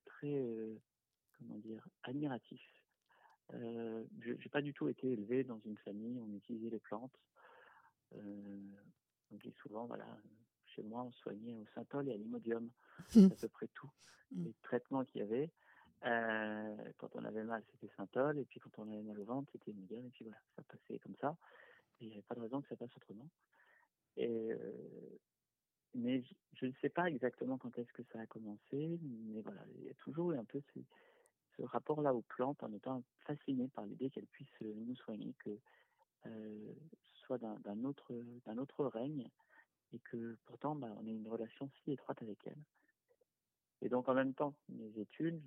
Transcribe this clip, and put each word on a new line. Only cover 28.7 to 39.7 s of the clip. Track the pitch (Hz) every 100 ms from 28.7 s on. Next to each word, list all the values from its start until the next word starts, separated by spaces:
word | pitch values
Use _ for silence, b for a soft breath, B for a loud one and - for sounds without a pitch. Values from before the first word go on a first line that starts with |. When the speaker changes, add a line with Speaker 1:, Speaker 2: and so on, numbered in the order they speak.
| 139 156 170
Speaker 1:
mais | 156 113 110 107
voilà, | 104 196 110 113
il | -
y |
a | -
toujours | - 143 175
eu | 151
un | 107
peu | 143 147
ce, | - 131 - - - - _ _ -
ce |
rapport-là | - 120 - 151 147
aux | 123
plantes | 107 - 127 147
en | 123
étant | 104 127 131 123 _ -
fasciné | 147 - 135 131
par | - 104
l'idée | 107 131
qu'elles | - -
puissent, | - 139 -
euh, | 110 107
nous | 117 127
soigner, | - 107 107 -
que, | - 104 - - _ _ _ _ 117
euh, | 110 107 107 107 123 156 -
ce | _ - -
soit | 127
d'un, | 113 107 104
d'un | 104 131
autre, | 139 - 120 120 123 117
d'un | 110
autre | 139 - 139
règne, | 113 131 151 113 - _ - -